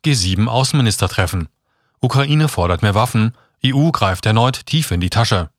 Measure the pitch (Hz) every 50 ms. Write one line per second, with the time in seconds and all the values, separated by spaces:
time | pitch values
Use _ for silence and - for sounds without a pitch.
0 | - 156 143 117 90 90 95 104 107 120 117 123 131 - - 147 123 110 - -
1 | - 90 - - 92 85 - 90 80 - _ _ _ _ _ _ _ _ _ _
2 | - 123 120 135 139 143 147 151 156 147 - - 87 87 90 85 - 104 95 104
3 | 120 - - 110 110 113 - _ _ _ _ _ - 131 131 139 147 165 160 -
4 | - 95 92 - - 107 110 113 117 131 131 - - - - 160 156 - - 87
5 | 90 92 - 113 117 - 113 92 82 80 _